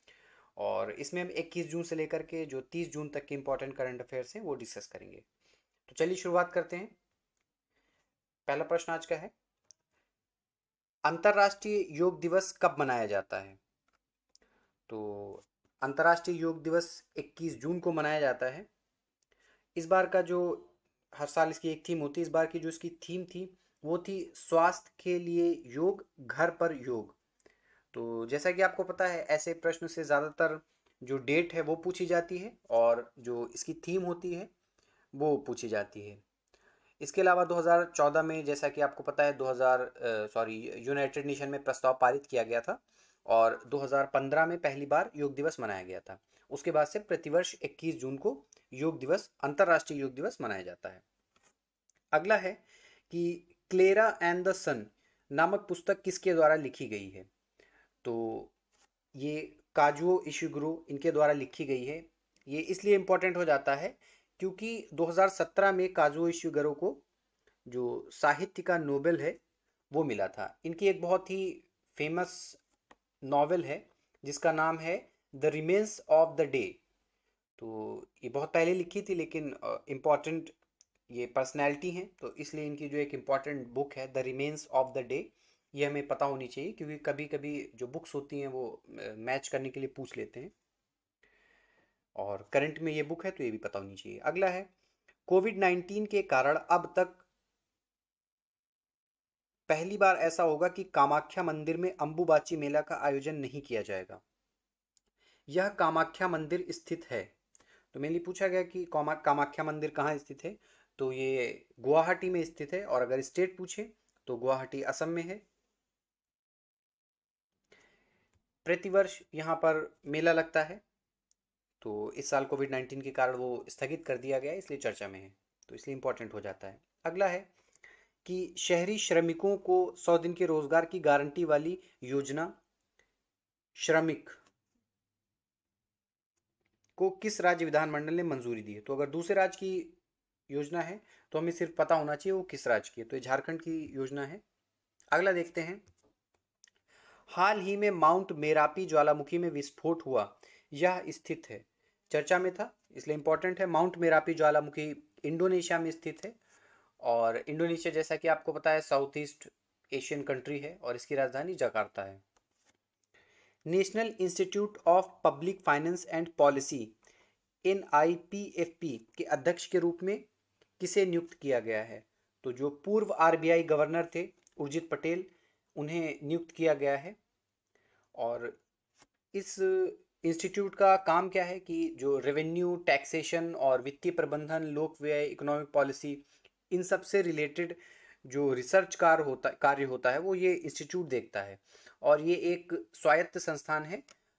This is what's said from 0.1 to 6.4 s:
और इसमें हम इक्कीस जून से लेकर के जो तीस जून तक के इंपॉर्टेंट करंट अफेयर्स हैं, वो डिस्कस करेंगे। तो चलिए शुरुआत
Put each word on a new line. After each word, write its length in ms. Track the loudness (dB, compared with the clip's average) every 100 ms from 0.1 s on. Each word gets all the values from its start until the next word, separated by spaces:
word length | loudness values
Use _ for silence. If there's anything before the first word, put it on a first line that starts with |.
| _ _ _ _ -6
और 340 | -2 -2 -4
इसमें 300 | -6 -8 -8
हम 80 | -6
इक्कीस 360 | -6 -6 -6 -6
जून 160 | -6
से 120 | -4 -4
लेकर 280 | -4 -4
के 220 | -6 -8 -8
जो 160 | -8
तीस 280 | -8 -8 -6
जून 200 | -8 -8
तक 160 | -8 -8
के 100 | -8
इंपॉर्टेंट 400 | -4 -4 -6 -6
करंट 260 | -6 -6
अफेयर्स 340 | -8 -8 -8 -10
हैं, 80 |
वो 120 | -8 -8
डिस्कस 320 | -10 -14 -14
करेंगे। 360 | -18 -18 -20 _ _ _ _ _ _ _
तो 60 | -2
चलिए 200 | -2 -2
शुरुआत 360 | 0 2